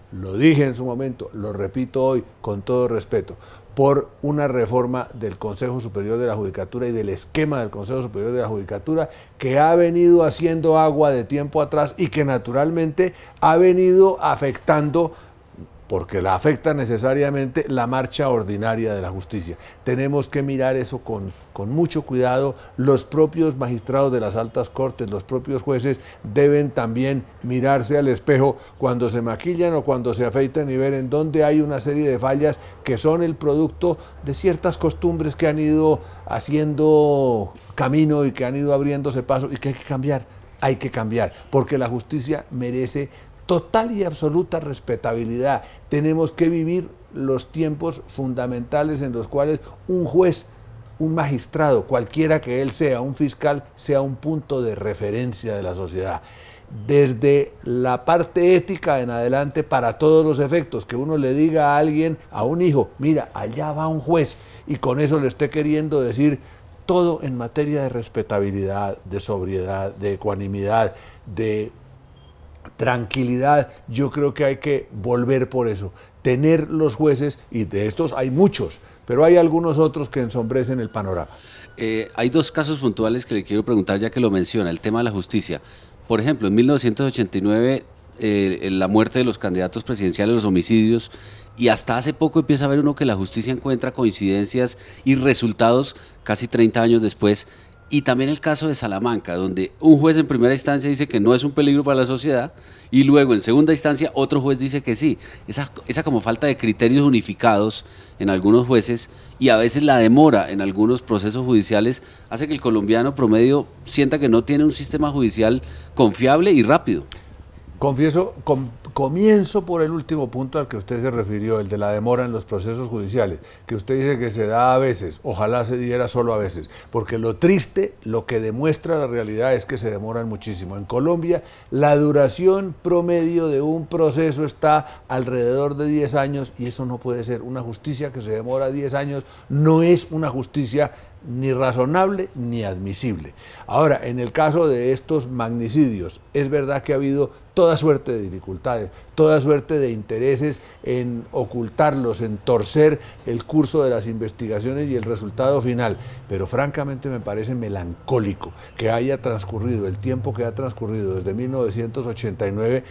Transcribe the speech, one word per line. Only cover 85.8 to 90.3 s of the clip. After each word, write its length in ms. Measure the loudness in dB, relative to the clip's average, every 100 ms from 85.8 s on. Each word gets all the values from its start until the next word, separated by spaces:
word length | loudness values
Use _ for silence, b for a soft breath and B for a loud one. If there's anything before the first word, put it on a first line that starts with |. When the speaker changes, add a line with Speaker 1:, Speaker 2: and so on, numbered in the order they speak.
| B B -2
Speaker 2:
Por 140 | 0
ejemplo, 260 | 0 0 2
en 80 | 4
mil 120 | 4
novecientos 400 | 4 0 0 -2
ochenta 300 | -2 -2 -2
y 40 |
nueve, 420 | 0 2 2 0 -6 -20 -20 -6
eh, 500 | -2 0 0 -2 -2
la 160 | 0 2
muerte 320 | 2 2 0
de 60 | 0
los 120 | -2
candidatos 460 | -4 -2 -2 -4
presidenciales, 520 | -6 -4 -2 0 0